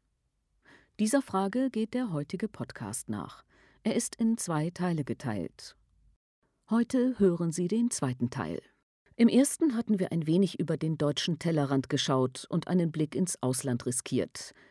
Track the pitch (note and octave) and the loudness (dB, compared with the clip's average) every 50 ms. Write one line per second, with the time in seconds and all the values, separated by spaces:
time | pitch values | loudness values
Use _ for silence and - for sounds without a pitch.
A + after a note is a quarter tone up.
0 | _ _ _ _ _ _ _ _ _ _ _ _ _ - - - _ _ _ - | _ _ _ _ _ _ _ _ _ _ _ _ _ -20 -20 -20 _ _ _ -2
1 | G#3+ A3 C#4 C#4 - - - F#3+ G3 G3 G3 B3+ C4+ C4 - A3 A3 - - B3 | 0 2 2 2 0 0 0 0 0 0 0 -2 -2 0 0 -2 -2 -2 -2 -4
2 | B3+ G#3 D#3+ C#3+ D3 - - F3 A3 G#3+ - - A#2+ - - - A#2 G2 A2 - | -4 -2 -2 -4 -4 -4 -6 -6 -6 -6 -6 -8 -10 -10 -10 -10 -8 -8 -8 -8
3 | - - G#2+ G2+ C#2 - - - - _ _ _ _ _ _ _ - G#3+ C4+ A#3+ | -6 -6 -6 -6 -8 -10 -14 -20 -20 _ _ _ _ _ _ _ -2 0 0 0
4 | - - - - A3+ A3+ A3+ - - F3 D#3+ D3+ D#3 F3 F3 - F3+ F3+ E3+ D#3 | -2 -2 -2 0 0 0 0 0 -2 -2 0 0 0 -2 -2 -2 -2 0 0 0
5 | C3 - A#2 - - B2 G#2+ F#2+ D#2+ - _ - - - - _ _ _ _ _ | -2 -2 -4 -4 -4 -4 -4 -4 -4 -6 _ -14 -20 -20 -20 _ _ _ _ _
6 | _ _ _ _ _ _ _ _ _ _ _ _ _ - A3 A#3 A#3 - - B3+ | _ _ _ _ _ _ _ _ _ _ _ _ _ -2 0 0 2 2 2 2
7 | B3 C4 B3 - G3+ F#3 F3 E3 F3 E3 D#3 - F3 F3 G#3 A#3 A#3 A#3+ - - | 2 2 2 4 4 4 4 4 0 -2 0 0 0 0 2 2 0 0 0 0
8 | - B2+ B2+ B2+ A#2+ B2+ - C3+ F2+ D#2 E2 - - _ _ _ _ _ _ _ | -2 -2 -2 0 -2 -2 -2 -4 -4 -4 -6 -8 -10 _ _ _ _ _ _ _
9 | _ _ _ - A#3 A3+ - A#3+ C#4+ - - - E4 D4 A3+ A#3 - - G#3+ F3+ | _ _ _ 6 6 6 8 6 4 4 2 2 0 2 2 0 0 0 0 0
10 | F#3 - - E3 D3+ D#3 D#3+ F#3+ G3 F#3 - - E3+ D#3 D#3+ - D#3+ D#3+ D#3+ - | 0 0 -2 0 2 4 4 4 4 2 0 -2 -2 -2 -2 -2 -2 -2 0 0
11 | D3 D3 D3 - - F3+ D#3+ - - E3 E3 D3 C#3 C3+ C#3 C3+ C3 - D3 C3+ | 0 0 0 0 -2 -2 -2 -2 0 0 2 2 2 2 2 0 0 0 0 0
12 | - - C3+ C3 C3 C3 - - - - - E3 - - F3 F#3 E3+ D#3+ D#3 D#3 | 0 2 2 2 2 0 -2 -6 -8 -4 -4 -4 -2 0 2 2 2 2 0 -2
13 | D#3 D3+ - - F#3 - - - - B2+ C3 C3 - C3+ A#2+ A#2+ - B2+ A#2+ - | -2 -2 -2 -2 -2 -2 -2 -2 -2 -2 0 0 -2 -2 -2 -2 -2 -2 -4 -4
14 | - - C3 A#2 - - - - - - - - - - | -4 -2 0 0 0 -2 -6 -12 -16 -16 -18 -20 -20 -20